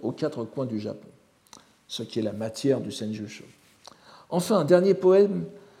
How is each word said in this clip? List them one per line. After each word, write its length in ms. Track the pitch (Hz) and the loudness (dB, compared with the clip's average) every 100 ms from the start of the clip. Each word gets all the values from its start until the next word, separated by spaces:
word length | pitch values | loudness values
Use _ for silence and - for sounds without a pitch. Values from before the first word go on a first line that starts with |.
aux 100 | 113 | -8
quatre 320 | 127 156 127 | -4 -6 -6
coins 220 | 113 - 131 | -10 -8 -6
du 140 | 107 | -6
Japon, 280 | 107 104 - _ _ _ _ - _ _ - | -8 -12 -16 _ _ _ _ -20 _ _ -14
ce 160 | - | -12
qui 160 | 113 117 | -8 -4
est 40 | |
la 100 | 107 | -4
matière 480 | 101 110 - 139 131 | -4 -8 -2 0 0
du 80 | 104 | -2
Senjusho. 540 | - 107 110 104 - - _ _ _ - - - - - | -8 -8 -8 -10 -14 -20 _ _ _ -20 -20 -20 -20 -6
Enfin, 300 | 175 175 208 | -4 0 2
un 60 | |
dernier 280 | 147 175 196 | 6 6 6
poème 520 | 190 185 190 202 185 165 - - _ | 4 6 6 4 0 -8 -12 -20 _